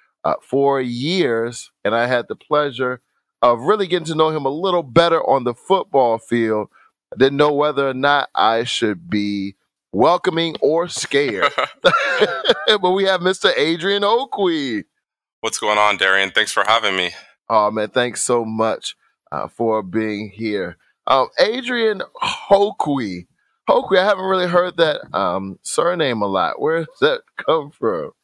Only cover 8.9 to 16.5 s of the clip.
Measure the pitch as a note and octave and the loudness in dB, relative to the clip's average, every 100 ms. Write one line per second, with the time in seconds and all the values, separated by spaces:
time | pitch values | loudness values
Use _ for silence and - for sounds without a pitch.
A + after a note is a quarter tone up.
8.9 | F#2+ E2+ G#2 G2+ G2+ G2 - _ _ _ | -2 -4 -4 -2 -4 -8 -12 _ _ _
9.9 | F#2+ C#3 F3 F#3 E3 E3 D3+ C#3 D#3+ F3 | 2 2 2 0 -2 -2 0 0 0 -2
10.9 | - - C#3 C#3+ G2 C#3+ - C3 - F#3 | -6 -2 0 0 0 -2 -2 -6 0 2
11.9 | - - - G#3 - - - - G#3+ F#3 | 2 0 0 0 0 -2 0 0 2 2
12.9 | F#3+ F#3+ F#3 F3+ F#3+ F#3+ B2 D3+ E3 F3+ | 2 0 0 0 0 0 2 0 0 -2
13.9 | G3+ G3+ A#3 C4 - F#3+ D#3+ C3+ A2 - | 0 0 0 -2 -2 -2 -2 -4 -6 -8
14.9 | _ _ _ _ _ A2+ - G#2+ G#2 G#2 | _ _ _ _ _ -8 -4 0 4 4
15.9 | G2+ F#2+ F#2+ G2 A2 G#2+ | 4 2 2 2 0 0